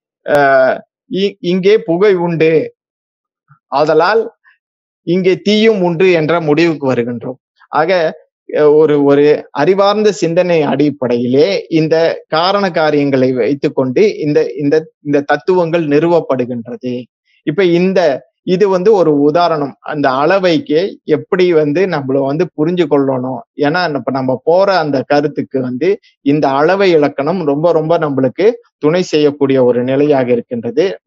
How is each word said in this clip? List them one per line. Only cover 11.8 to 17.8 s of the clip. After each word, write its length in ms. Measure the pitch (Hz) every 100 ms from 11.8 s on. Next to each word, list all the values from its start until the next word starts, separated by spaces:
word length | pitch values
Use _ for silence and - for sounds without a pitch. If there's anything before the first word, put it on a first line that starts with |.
| 156 160 165 - -
காரண 440 | 156 180 202 196
காரியங்களை 640 | 165 151 147 143 135 127
வைத்துக்கொண்டு 840 | 127 110 143 151 131 131 127 208 -
இந்த, 340 | 147 151 151
இந்த, 320 | - 143 156 160 _
இந்த 200 | 147 143
தத்துவங்கள் 680 | 143 147 - 180 165 170 151
நிறுவப்படுகின்றது. 1160 | 143 170 170 156 131 123 120 113 117 127 123 120 _ _ _
இப்ப 220 | - 151 185
இந்த, 600 | 170